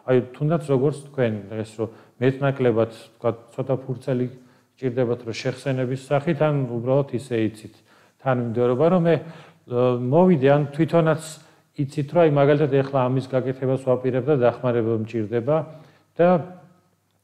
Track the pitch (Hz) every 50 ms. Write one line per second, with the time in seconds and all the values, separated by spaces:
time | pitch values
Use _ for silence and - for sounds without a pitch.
0 | _ - 131 127 123 127 - - 151 151 170 160 - 143 139 123 131 151 147 -
1 | - - - 135 127 113 107 104 98 98 110 110 104 - - - 110 101 - -
2 | - _ _ - 120 135 135 135 139 135 131 135 131 123 110 113 113 110 - -
3 | - - _ _ - 117 113 113 - - - - 127 135 131 131 - - 131 -
4 | - 143 131 123 127 123 - - - _ _ _ _ _ _ _ 131 131 117 127
5 | 127 117 120 120 - 117 107 - - 131 120 - - 143 131 131 127 120 135 131
6 | - - 147 139 139 175 165 139 156 151 147 143 135 117 120 117 113 131 131 143
7 | 139 139 - 113 - - 123 113 110 107 110 - - 107 - _ _ _ _ _
8 | _ _ _ _ - 139 127 123 120 117 110 120 123 123 127 120 151 170 185 180
9 | 165 170 160 139 - - - - - - _ _ _ - 123 120 123 127 123 123
10 | 123 123 139 165 185 185 185 139 127 139 143 147 147 143 - - 165 160 - 170
11 | 160 160 156 160 - - - - - _ _ _ _ _ _ - 143 139 - 151
12 | 143 139 151 175 170 156 143 143 139 139 151 143 156 131 135 139 135 135 135 135
13 | 127 123 131 135 127 - 135 127 117 135 131 - 139 131 131 131 135 131 127 127
14 | 127 131 120 131 117 139 156 131 123 120 113 - - 123 120 120 110 113 117 110
15 | 110 110 - 117 107 98 117 120 110 135 151 160 143 - - - - - _ _
16 | _ _ _ - 170 175 185 165 - - - - - - _ _ _ _ _ _
17 | _ _ _ _